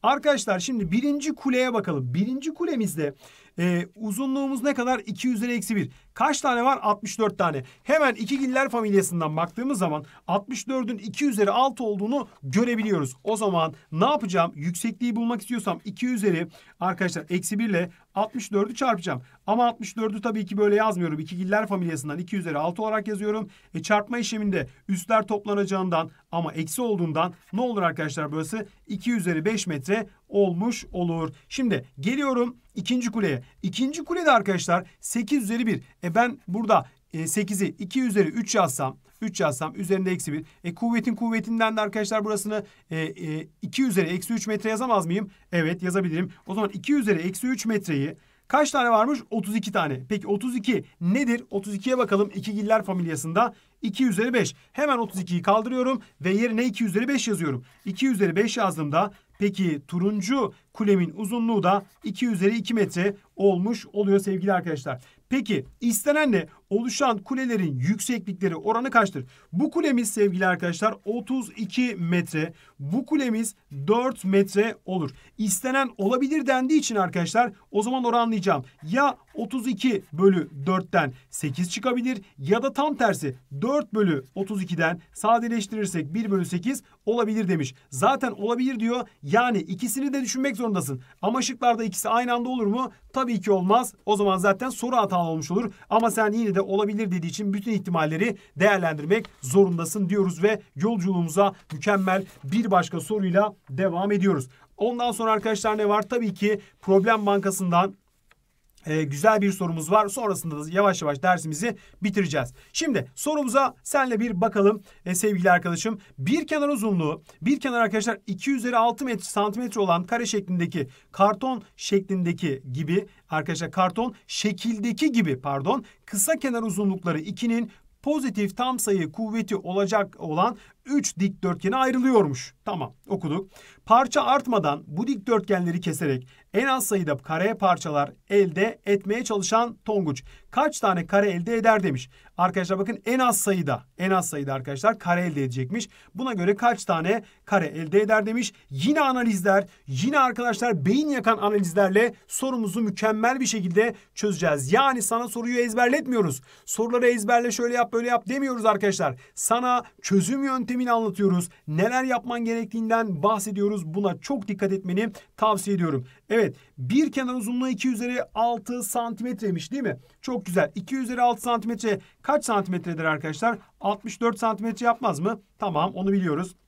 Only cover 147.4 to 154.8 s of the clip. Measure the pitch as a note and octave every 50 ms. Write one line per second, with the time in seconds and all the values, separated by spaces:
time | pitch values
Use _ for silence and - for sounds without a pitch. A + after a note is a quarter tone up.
147.4 | _ - - G3 E3 D3 - D#3 E3 D#3 D#3 G3+ G#3+ G3+ A3 G#3+ G#3 G#3+ A3 A#3+
148.4 | B3 - _ - _ _ C3+ C3+ D3 A3+ D4+ D#4+ D4 C4+ C4 B3+ A#3+ A#3 G#3+ F#3
149.4 | F3 G3+ F#3+ G3 G3 - - _ _ - C3+ B2+ E3 B3 C#4+ D4 C4+ B3+ A#3+ -
150.4 | A#3+ A#3+ A3 - A#3 B3 A3 D#3+ C3 E3+ G#3+ C4+ D4+ D4+ C#4+ B3+ G3 A3 A3+ G#3
151.4 | G#3 G#3 G#3+ G#3 G3 F3 D#3+ G3+ G3+ F#3+ F#3+ G#3 A3+ A#3+ A#3 - _ _ - -
152.4 | - C4 C4 A#3+ A3 G3+ E3 A3+ A3+ G#3 - - - A3 A3 G#3+ A3 A#3+ B3+ C4+
153.4 | C4 - - A3 F3+ F3+ E3+ G3 A3 A#3+ A3+ - - _ _ - - G#3 G3 D3
154.4 | E3+ E3 D3+ C#3+ C3+ C3 E3+ A#3+